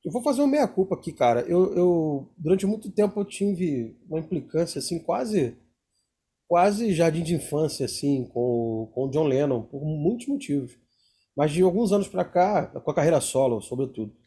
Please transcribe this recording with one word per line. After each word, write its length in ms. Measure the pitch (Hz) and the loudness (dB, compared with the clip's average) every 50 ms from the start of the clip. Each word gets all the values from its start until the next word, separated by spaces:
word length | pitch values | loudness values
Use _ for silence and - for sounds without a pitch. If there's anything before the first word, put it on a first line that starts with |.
| - | -8
eu 80 | 170 | -6
vou 100 | 156 247 | -4 -2
fazer 180 | 233 294 247 254 | 0 0 2 2
uma 40 | 294 | 2
meia-culpa 480 | 269 277 294 262 - - 190 190 190 175 | 4 4 4 2 2 2 0 0 0 -2
aqui, 180 | - - 170 | -6 -6 -6
cara. 280 | 143 - 123 120 117 120 | -2 2 4 4 4 2
Eu, 340 | - - 175 180 190 190 - | 2 2 2 2 2 2 2
eu, 580 | 175 180 180 175 165 156 156 143 139 - - _ - | 2 2 4 4 2 0 0 -2 -4 -6 -10 _ -4
durante 260 | 151 160 190 190 196 | 0 0 2 2 2
muito 220 | 196 220 220 - 202 | 0 -2 -4 -6 -4
tempo 260 | - 208 208 196 - 208 | 0 0 0 0 0 -4
eu 40 | 196 | -6
tive 760 | - - - 196 202 196 170 185 160 143 123 113 110 - _ _ - | -6 -4 -2 -2 -2 0 0 -2 -2 -2 -2 -4 -6 -10 _ _ -8
uma 120 | 156 165 | -8 -8
implicância, 580 | 160 - 185 143 123 - - 160 170 170 - 143 | -6 -4 -6 -6 -6 -4 -2 -2 -2 -2 -4 -8
assim, 220 | - - 175 160 | -6 -6 -6 -6
quase, 580 | - - 180 233 262 220 214 180 131 117 117 - _ _ _ _ _ _ _ _ _ _ _ _ _ _ _ _ _ | -4 -2 -2 -2 -2 0 0 0 0 0 -4 -8 _ _ _ _ _ _ _ _ _ _ _ _ _ _ _ _ _
quase 480 | - 175 170 180 208 208 208 233 214 175 | 2 4 4 4 4 2 2 0 0 2
jardim 300 | 156 170 165 156 170 165 | 2 2 2 2 0 0
de 100 | 160 175 | 0 -2
infância, 500 | 135 - - 147 147 160 147 - - 131 | -2 -2 -2 -2 0 0 -2 -2 -4 -6
assim, 420 | - - - - 143 139 131 123 - | -6 -4 -4 -2 0 0 0 -2 -4
com 80 | - 120 | -4 -2
o, 520 | 120 123 120 117 117 113 113 110 113 - - | 0 0 0 0 0 -2 -4 -4 -6 -6 -4
com 120 | 123 135 | -4 -4
o 40 | 135 | -2
John 140 | 131 156 160 | 0 0 2
Lennon, 360 | 143 131 135 147 143 127 117 | 2 2 2 2 0 0 -2
por 200 | 120 - - 139 147 | -4 -8 -10 -8 -6
muitos 440 | 156 156 151 147 180 247 240 - 277 | -6 -4 -2 0 0 -2 -2 -4 -6
motivos. 420 | 277 277 - - 143 139 123 120 - _ _ _ _ _ _ _ _ _ _ _ - | -6 -6 -4 -4 -4 -4 -4 -6 -12 _ _ _ _ _ _ _ _ _ _ _ -2
Mas 160 | 139 147 151 | -2 0 0
de 100 | 147 175 | 2 4
alguns 300 | 185 185 170 220 240 190 | 4 4 4 2 2 2
anos 160 | 202 208 196 - | 2 0 0 -2
pra 160 | - 185 175 | -4 -4 -4
cá, 420 | - - 175 180 208 208 165 - | 0 2 2 2 4 2 0 -2
com 240 | - - 131 - 151 | -2 -8 -8 -6 -4
a 40 | 143 | 0
carreira 260 | 165 147 165 160 135 | 2 4 4 4 2
solo, 400 | - - - 131 135 127 117 104 | 2 0 0 2 2 2 0 -2
sobretudo, 520 | - - 123 127 135 123 - 110 107 107 - _ _ | -4 -6 -6 -4 -4 -4 -6 -8 -10 -10 -12 _ _